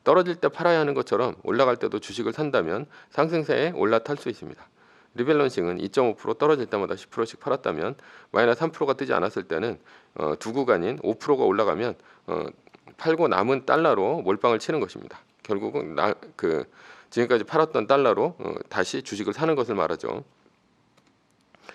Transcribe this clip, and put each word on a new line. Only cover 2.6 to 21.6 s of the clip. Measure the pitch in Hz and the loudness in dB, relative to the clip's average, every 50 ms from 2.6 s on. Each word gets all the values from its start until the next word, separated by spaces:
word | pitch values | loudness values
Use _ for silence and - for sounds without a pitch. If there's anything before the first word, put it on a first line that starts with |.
| 85 78 90 113 - - - - - _ | 0 0 -2 -4 -6 -10 -16 -20 -20 _
상승세에 | - - 147 160 170 160 151 - 131 123 143 170 | -2 0 0 0 0 -2 -2 0 0 0 0 0
올라탈 | 175 - 98 107 113 113 113 - 147 143 | 0 0 2 2 2 2 0 -2 -6 -6
수 | - 131 | -6 -8
있습니다. | 107 - - - - - - _ _ _ _ _ _ _ _ _ _ | -8 -8 -12 -16 -16 -18 -20 _ _ _ _ _ _ _ _ _ _
리밸런싱은 | 117 123 143 160 147 139 131 123 104 85 87 90 85 | -4 0 2 4 4 2 2 0 0 -2 -2 -2 -4
이점오 | 82 101 - 139 127 117 104 | -6 -2 0 2 2 2 0
프로 | - - 107 113 | -2 -4 -6 -2
떨어질 | - 147 151 156 135 117 | 0 2 2 2 2 0
때마다 | 104 - 101 98 85 90 | -2 -2 -2 -2 -2 -4
십 | 101 - - | -8 -10 -10
프로씩 | - - 113 - - - | -6 -4 -4 -4 -6 -10
팔았다면 | - 147 123 - - - 85 76 82 110 139 - - - - - - _ | -4 -4 -4 -2 -2 -4 -4 -2 -4 -6 -6 -10 -16 -20 -20 -20 -18 _
마이너스 | - 110 117 117 120 - | 2 4 4 4 4 2
삼 | 160 160 | 0 -4
프로가 | 160 - 156 139 131 | -2 -2 -2 0 0
뜨지 | 131 139 127 123 | -2 -2 0 0
않았을 | 92 87 107 - - 92 | 0 0 0 -2 -6 -6
때는, | - 82 80 104 117 101 - - - - - _ _ _ | -4 -4 -2 -2 -4 -6 -8 -14 -20 -20 -20 _ _ _
어, | - 78 76 76 - | -6 -4 -4 -4 -4
두 | - 110 117 | -6 -6 -4
구간인 | 139 135 120 107 87 85 95 - - - | -2 2 2 2 2 2 -2 -4 -4 -2
오 | 92 113 | -4 -4
프로가 | - - - 143 131 117 | -2 0 0 2 4 4
올라가면, | 98 98 104 110 101 78 90 117 120 - - _ - - _ _ | 2 4 4 2 2 0 0 -2 -4 -6 -8 _ -20 -20 _ _
어, | - 85 82 78 - - - _ - - _ _ - - - | -6 -4 -4 -4 -6 -10 -16 _ -20 -20 _ _ -20 -20 -4
팔고 | - 160 160 160 170 | 0 0 2 2 2
남은 | 135 92 92 101 120 135 131 131 | 4 4 2 4 2 0 0 2
달러로 | - 131 156 165 156 120 98 95 110 151 170 | 2 2 4 4 4 4 4 2 0 0 0
몰빵을 | 101 92 101 - - 120 113 110 | 0 0 0 2 2 2 2 2
치는 | - - 165 147 | 0 -2 -2 -2
것입니다. | 104 92 - - - - - - - _ _ _ - | -2 -4 -6 -14 -18 -18 -20 -20 -20 _ _ _ -6
결국은 | - 104 98 107 110 - 147 82 80 78 | -4 -4 -4 -2 -4 -4 -4 -6 -4 -2
나-, | 73 85 104 98 - - - - | 0 0 0 0 -2 -6 -16 -10
그, | - - 87 80 73 62 - _ - - - - - - _ | -4 0 0 0 0 -2 -6 _ -20 -20 -20 -20 -20 -20 _
지금까지 | - 120 120 117 127 113 104 | 0 0 2 4 2 2 2
팔았던 | - 147 156 156 156 - 123 107 104 | 0 2 2 2 2 0 -2 2 2
달러로, | 135 143 139 120 98 98 123 170 170 - | 2 4 4 4 2 2 0 -2 -2 -6
어, | - 87 80 - - - | -8 -8 -8 -8 -10 -6
다시 | - 101 92 - - 139 135 | -4 -2 -2 -2 -2 -6 -6
주식을 | - 107 101 104 104 101 | -6 -8 -4 -4 -4 -2
사는 | - 160 160 156 | -2 -2 0 0
것을 | 139 120 117 107 | 0 -2 -2 0
말하죠. | 95 82 78 82 - - 57 - - 143 - _ _ _ _ _ _ _ _ _ _ _ _ _ _ _ _ _ _ _ _ _ _ _ _ - _ | -2 0 -2 -2 -4 -6 -8 -8 -8 -10 -14 _ _ _ _ _ _ _ _ _ _ _ _ _ _ _ _ _ _ _ _ _ _ _ _ -20 _